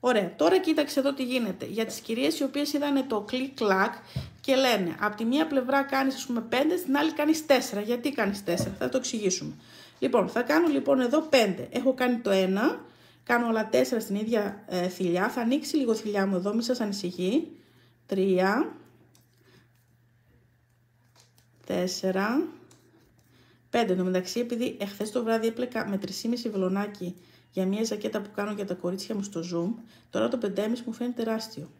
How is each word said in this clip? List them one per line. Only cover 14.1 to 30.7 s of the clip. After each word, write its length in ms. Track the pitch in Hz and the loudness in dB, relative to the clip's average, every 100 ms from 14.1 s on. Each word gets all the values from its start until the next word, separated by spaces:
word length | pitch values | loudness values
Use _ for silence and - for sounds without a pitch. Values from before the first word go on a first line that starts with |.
ίδια, 500 | 196 220 226 202 196 - | -4 0 0 0 -4 -6
ε, 220 | 180 180 | -2 -2
θηλιά. 400 | 180 185 175 202 | -2 0 2 0
Θα 120 | - | 0
ανοίξει 360 | 233 285 302 320 | 0 0 0 0
λίγο 180 | 247 | 2
θηλιά 320 | 220 214 202 196 | 0 0 0 2
μου 100 | 190 | 2
εδώ, 180 | 190 | 0
μη 80 | 220 | 0
σας 180 | 233 247 | 0 0
ανησυχεί. 680 | 214 202 180 180 180 262 - - _ _ _ _ _ | -2 -4 -6 -4 0 0 -2 -12 _ _ _ _ _
Τρία, 680 | 190 196 180 190 220 403 - - _ _ _ _ _ _ - _ _ _ _ _ _ _ _ _ _ _ _ _ _ _ _ _ _ _ _ - | 0 2 4 4 2 0 -4 -20 _ _ _ _ _ _ -20 _ _ _ _ _ _ _ _ _ _ _ _ _ _ _ _ _ _ _ _ -4
τέσσερα, 760 | 196 180 180 190 185 208 254 359 - - - _ _ _ _ _ _ _ _ _ | -2 -2 -2 -2 0 0 0 -2 -6 -20 -20 _ _ _ _ _ _ _ _ _
πέντε. 220 | 240 214 | 0 2
Εν 60 | 185 | 2
τω 60 | |
μεταξύ, 360 | 185 185 180 233 | 2 0 -2 -4
επειδή 360 | 233 240 247 - | -4 -2 -4 -4
εχθές 300 | 202 - 214 | -8 -6 -4
το 120 | 247 | -2
βράδυ 240 | 226 226 226 | 0 0 0
έπλεκα 420 | 226 247 233 - | -2 -6 -4 -4
με 100 | 190 | -4
τρεις 220 | 196 190 | -4 -6
και 80 | 226 | -4
μισή 200 | 240 233 | -2 -2
βελονάκι 680 | 202 185 190 208 - 180 - - - _ | -2 0 0 -4 -6 -10 -10 -18 -20 _
για 120 | - 190 | -2 -2
μια 180 | 202 | 0
ζακέτα 360 | 226 208 214 214 | -2 -2 -4 -6
που 100 | 202 | -6
κάνω 180 | - 208 | -6 -6
για 120 | 208 | -4
τα 100 | 196 | -6
κορίτσια 400 | 185 180 190 - | -4 -4 -6 -6
μου 80 | 220 | -6
στο 180 | 196 165 | -6 -6
Zoom, 420 | 165 170 175 233 - - _ | -4 -2 -2 -4 -10 -20 _
τώρα 180 | - 226 | -2 0
το 80 | 247 | 0
πεντέμισι 460 | 202 190 214 | -2 -2 -2